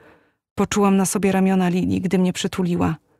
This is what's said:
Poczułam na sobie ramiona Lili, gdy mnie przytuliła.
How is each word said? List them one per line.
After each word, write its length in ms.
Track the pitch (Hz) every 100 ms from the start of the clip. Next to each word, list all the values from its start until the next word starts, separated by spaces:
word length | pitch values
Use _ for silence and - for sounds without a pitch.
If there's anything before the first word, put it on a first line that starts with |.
| - _ _ _ _ -
Poczułam 420 | 196 208 202 196
na 80 | 185
sobie 260 | 208 196
ramiona 380 | 190 190 190 180
Lili, 320 | 180 175 190
gdy 180 | 185 185
mnie 140 | 180
przytuliła. 600 | - 196 - 175 170 175 160 _ _